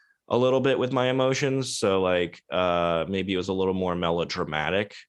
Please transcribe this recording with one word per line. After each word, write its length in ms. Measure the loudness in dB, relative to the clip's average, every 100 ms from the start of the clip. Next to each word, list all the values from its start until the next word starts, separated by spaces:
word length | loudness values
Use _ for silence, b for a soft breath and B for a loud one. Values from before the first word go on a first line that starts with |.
| b b -2
a 100 | 2
little 220 | 4 4
bit 180 | 2 2
with 140 | 0
my 160 | 0 0
emotions. 680 | 2 2 2 0 -2 -4 -2
So, 240 | 0 2
like, 400 | 2 2 0 -6 -6
uh, 540 | -2 2 2 2 0 -2
maybe 260 | -2 -2
it 40 | -2
was 100 | -2
a 60 |
little 200 | -2 0
more 200 | 0 -2 -2
melodramatic, 1000 | 0 0 -2 -4 -4 -4 0 -2 -2 -8